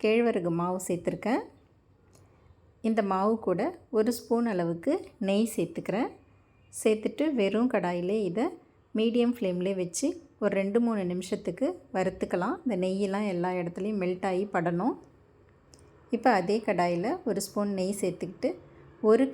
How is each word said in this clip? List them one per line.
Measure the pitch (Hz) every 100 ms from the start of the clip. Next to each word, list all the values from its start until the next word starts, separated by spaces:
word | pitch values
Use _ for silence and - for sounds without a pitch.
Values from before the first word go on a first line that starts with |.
| 214
கேழ்வரகு | 220 240 220 170 170
மாவு | 175 185 185
சேர்த்துருக்கேன். | 175 180 175 208 302 - - _ _ _ _ _ - - - - - _ _ 220
இந்த | 226 202 190
மாவு | 208 226 202
கூட | 175 285 - - 220
ஒரு | 220 240
ஸ்பூன் | - 233 233 180
அளவுக்கு | 170 170 269 349 - - 190
நெய் | 196 226 -
சேர்த்துக்கிறேன். | 170 - - 190 330 - - _ _ _ _ -
சேர்த்துட்டு | 226 214 214 - 311 262
வெறும் | 196 202 254
கடாயிலே | 214 175 175 180 220 190
இதை | 175 330 - - _ _ 214
மீடியம் | 226 233 233 240
ஃப்ளேம்லே | 190 180 185 190
வச்சு | 175 - 285 359 - -
ஒரு | 208 196
ரெண்டு, | 196 220 240
மூணு | 214 180
நிமிஷத்துக்கு | 180 180 208 - 170 277 359 - 190
வறுத்துக்கலாம். | 185 185 202 185 190 370
இந்த | 254 190
நெய்யெல்லாம் | 185 190 202 196 208
எல்லா | 175 180 185
இடத்துலையும் | 170 175 196 208
மெல்ட் | 180 180 196
ஆகி | 180 202 190
படணும். | 170 170 226 403 - - _ _ - _ _ - - - - 226
இப்போ | 254 202
அதே | 180 214 220
கடாயில | 180 175 175 208 370 262
ஒரு | 196 -
ஸ்பூன் | 214 202 196
நெய் | 185 202
சேர்த்துக்கிட்டு, | 185 175 180 - 262 - - - - - 214
ஒரு | 226 269